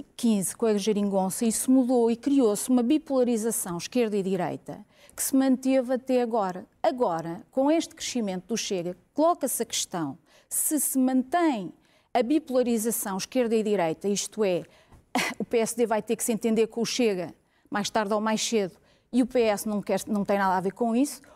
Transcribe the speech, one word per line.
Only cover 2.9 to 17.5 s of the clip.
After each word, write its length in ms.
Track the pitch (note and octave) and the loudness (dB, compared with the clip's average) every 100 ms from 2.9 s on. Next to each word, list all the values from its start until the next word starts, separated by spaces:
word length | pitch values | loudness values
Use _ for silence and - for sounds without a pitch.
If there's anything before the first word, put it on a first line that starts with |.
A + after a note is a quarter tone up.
| D4+ - C4+ B3 A#3 A3+ G#3 G3+ E3+ | 2 2 2 2 2 0 -4 -4 -6
esquerda 400 | - B3+ A3+ G#3 | -4 0 0 0
e 60 | |
direita 600 | F#3 F#3 D#3+ C3+ - - G#3 _ - - | 0 -2 -2 -6 -10 -16 -16 _ -18 -8
que 80 | |
se 120 | - C4+ | 0 2
manteve 580 | C4+ B3+ C4 C4+ B3 | 4 2 2 2 2
até 280 | B3+ C4 B3+ | -2 0 0
agora. 440 | A#3+ A3+ F#3+ F3+ G#3+ _ | 2 0 -2 -4 -12 _
Agora, 600 | D#4+ B3+ A#3 E3 E3 E3 - | -2 0 0 0 -4 -10 -8
com 180 | - C#4 | 0 2
este 240 | E4 D#4+ | 2 0
crescimento 540 | - - B3 G#3 F#3 - | -6 -6 -4 -4 -4 -4
do 80 | A3 | -6
Chega, 380 | - F#3+ E3+ F3+ _ | -4 -4 -4 -8 _
coloca-se 480 | - D#4+ F4 C4+ - | 0 2 2 -2 -4
a 40 | A3+ | -4
questão 520 | - - F#3 D3+ C3 _ _ - | -6 -6 -4 -6 -8 _ _ -10
se 320 | - - D#4 | -4 -2 -2
se 180 | - C4 | -2 0
mantém 760 | B3+ C4 B3+ F4 E4 A#3+ F3 - _ _ _ | 2 2 0 2 2 0 -4 -12 _ _ _
a 100 | A#3 | -2
bipolarização 920 | A#3+ D4+ D4+ B3+ B3 A#3 A3+ - G#3+ F#3+ | 2 0 0 0 2 0 -2 -4 -6 -6
esquerda 380 | - C4 A#3 A3 | -4 -2 0 0
e 60 | |
direita, 460 | G#3 G#3 E3 D#3+ G3 | 0 0 0 -2 -2
isto 360 | G3+ - - | -2 -4 -2
é, 200 | G#3 F3 D#3+ _ _ - | 0 0 -4 _ _ -20
<laughs> 360 | _ B3+ - - | _ -4 -4 -6
o 60 | |
P 140 | A3 A#3 | -4 -2
S 180 | A3 - | -2 0
D 100 | A#3 | 0
vai 160 | A3 | 0
ter 140 | - A3+ | -2 -4
que 80 | |
se 80 | - | -2
entender 360 | A3 A#3 A3 A3 | -2 0 2 0
com 140 | A#3 | 0
o 40 | A3 | -4
Chega, 480 | - A#3 F#3 E3 - _ | 0 0 0 -6 -12 _